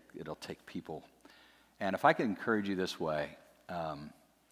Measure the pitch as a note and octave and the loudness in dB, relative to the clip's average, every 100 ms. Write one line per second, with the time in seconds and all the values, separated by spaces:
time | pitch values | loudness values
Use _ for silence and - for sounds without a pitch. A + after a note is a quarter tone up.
0 | - - D#2 D2+ - - - F#2 E2 D#2 | -12 -14 -12 -10 -10 -12 -10 -10 -8 -10
1 | - - - - - - - _ G2+ F#2+ | -14 -20 -20 -20 -20 -20 -20 _ -2 6
2 | C#3+ D#3+ C3+ F#2+ - A2 G2 F#2+ F#2 - | 6 6 2 0 2 2 2 0 -2 -2
3 | E2 D2+ D2 - - - - F2 D#2+ C#2+ | -2 0 -4 -8 -20 -20 -10 -6 -4 -6
4 | D2+ - _ _ _ | -12 -16 _ _ _